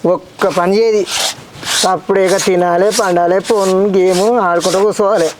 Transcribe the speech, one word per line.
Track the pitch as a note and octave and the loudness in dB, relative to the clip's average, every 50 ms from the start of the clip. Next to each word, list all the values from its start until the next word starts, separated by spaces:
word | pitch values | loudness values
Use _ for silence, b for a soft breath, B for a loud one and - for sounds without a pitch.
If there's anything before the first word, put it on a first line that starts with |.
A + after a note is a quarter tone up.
| - E3+ F3+ | 0 0 -2
ఒక్క | E3+ - - - - - F#3+ D3 F#3 | -2 -4 -16 -8 -4 -4 -2 0 0
పని | F3 F3+ G3 G#3+ | 0 2 2 2
చేయది. | A3+ A3+ G#3+ G#3 F#3 - - - - - - - - - - - - - - - - F#3 | 2 2 2 0 -2 -2 -4 -6 -6 -6 -8 -10 -18 -20 -20 -14 -8 -6 -4 -2 0 0
అప్పుడేక | F#3 E3 - - G3 G3 F#3+ F3+ F#3+ F#3+ - | -2 -2 -2 -2 0 2 2 2 0 0 0
తినాలి, | G3+ F#3 F3 F3 F3 E3+ E3+ F#3+ G#3+ G3+ A#3 | 0 0 2 2 0 2 2 0 0 0 0
పండాలి, | G#3+ F#3 F3+ F3 F3 F3 F3+ G3 G3 - | -2 0 0 0 2 2 0 0 0 0
ఫోన్ | A#3 G#3 G3 F#3+ F#3+ F#3+ G3 G#3 F#3+ | 0 0 2 2 2 0 0 2 2
గేమ్ | G3 F#3 F#3 F#3 F3+ G3 A3+ A#3+ A#3+ G3 F3 | 2 2 2 2 2 2 2 2 0 0 0
ఆడుకుంటూ | E3+ F3 D#3+ F#3+ E3 F#3+ G3+ | 0 0 0 0 0 2 0
కూర్చోవాలి. | G#3+ F#3 - G#3 G3 A3 F#3+ E3 D#3 - - | 0 0 0 0 0 2 0 0 -2 -4 -8